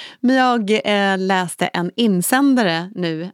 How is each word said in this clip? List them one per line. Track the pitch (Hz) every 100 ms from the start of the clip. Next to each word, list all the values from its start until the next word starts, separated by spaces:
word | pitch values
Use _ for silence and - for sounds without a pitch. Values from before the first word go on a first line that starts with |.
| - -
Men | 247 262
jag, | 254 240 196
eh, | 214 - 202 196 190
läste | 190 190 180 - -
en | 180 175 -
insändare | 233 180 175 262 277 254 196 165 185 196
nu | 170 160 185